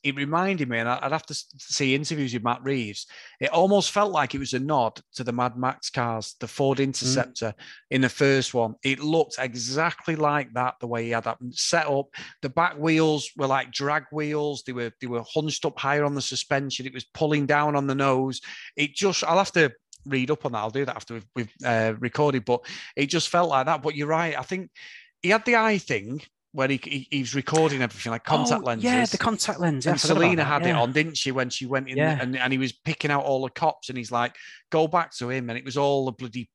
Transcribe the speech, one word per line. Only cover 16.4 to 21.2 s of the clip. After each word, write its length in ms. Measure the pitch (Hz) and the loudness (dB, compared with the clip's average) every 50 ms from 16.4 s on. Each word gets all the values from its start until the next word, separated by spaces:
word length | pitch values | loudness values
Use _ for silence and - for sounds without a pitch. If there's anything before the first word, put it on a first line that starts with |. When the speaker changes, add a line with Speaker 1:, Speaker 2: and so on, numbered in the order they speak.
| - - 143 139 139 135 - - 127 | -2 -2 -2 -2 0 -2 -6 -8 -8
Speaker 1:
It 80 | 131 131 | -10 -10
was 120 | 131 - | -12 -14
pulling 400 | - - - 160 147 151 147 143 | -14 -4 -2 0 2 2 2 2
down 300 | 131 147 147 147 151 147 | 2 2 2 2 2 2
on 120 | 143 139 | 0 0
the 80 | 139 135 | 0 0
nose. 460 | 139 139 139 131 131 131 135 127 - - - - - - - - | 2 2 4 4 2 2 0 -4 -6 -10 -14 -16 -16 -16 -8 -4
It 180 | - 147 147 139 | -2 -2 -2 0
just, 300 | - 202 196 170 - - | 0 0 0 2 0 0
I'll 140 | 156 165 | 2 4
have 140 | 185 196 190 - | 4 2 4 4
to 180 | 175 156 131 - - _ _ - - - | 4 4 4 2 -4 _ _ -20 -20 -6
read 240 | 139 135 131 127 135 | -2 -2 0 0 0
up 160 | 151 147 - | 0 -2 -2
on 60 | 139 | -4
that. 80 | 120 107 | -4 -2
I'll 100 | 104 110 | -4 -2
do 160 | 107 135 139 | -2 -2 -2
that 100 | 135 - | -2 -4
after 200 | 110 - - 117 | -8 -10 -12 -12
we've, 100 | 113 | -12